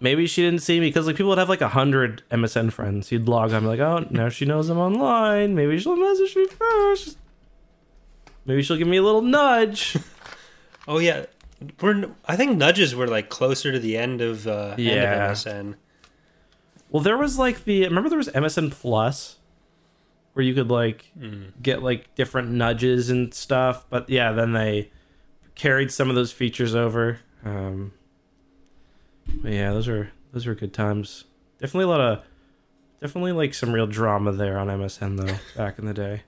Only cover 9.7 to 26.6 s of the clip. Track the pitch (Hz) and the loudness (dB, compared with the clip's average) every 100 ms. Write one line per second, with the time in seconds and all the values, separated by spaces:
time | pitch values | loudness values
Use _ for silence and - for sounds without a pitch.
9.7 | 208 - 151 - - - - - - - | 0 -4 -4 -6 -18 -20 -20 -20 -20 -20
10.7 | - - 156 170 147 143 _ - - 143 | -18 -2 2 2 0 -6 _ -20 -20 -20
11.7 | - 190 202 - - - 175 277 190 143 | -2 0 2 -2 -10 -4 0 2 4 4
12.7 | 180 156 123 123 110 104 - 131 131 143 | 4 2 0 -2 -2 -4 -2 0 0 -2
13.7 | 131 113 110 123 123 117 110 110 104 101 | -2 -2 -2 -2 -2 -4 -4 -4 -4 -4
14.7 | 104 117 104 101 101 101 101 110 101 101 | -2 0 2 2 0 0 -2 -6 -10 -12
15.7 | 104 _ _ _ _ _ _ _ _ _ | -14 _ _ _ _ _ _ _ _ _
16.7 | _ _ 151 170 240 294 262 254 240 - | _ _ 0 2 2 0 2 0 0 0
17.7 | 196 185 170 285 320 190 131 156 - 156 | 2 4 2 0 -2 0 0 0 0 -4
18.7 | - - 110 117 139 - - _ _ _ | -4 -2 0 0 -2 -12 -18 _ _ _
19.7 | _ _ _ _ _ _ 135 127 131 120 | _ _ _ _ _ _ -2 0 0 2
20.7 | 120 117 113 - 165 113 101 95 - 127 | 2 0 -2 -16 -18 -16 -14 -16 -4 -2
21.7 | 127 127 120 - - 127 131 120 120 117 | -2 -2 -4 -6 -4 -2 -2 -2 0 0
22.7 | 117 127 123 123 123 123 - - 131 127 | 2 2 2 2 0 -2 -6 -2 0 0
23.7 | 127 - 123 - 127 117 110 117 113 107 | -2 -6 -6 0 0 2 2 0 0 0
24.7 | 104 104 - _ _ - _ _ - 143 | -2 -4 -16 _ _ -20 _ _ -4 0
25.7 | 135 135 - 131 123 120 - 120 117 | 2 0 0 0 0 -2 -2 -4 -2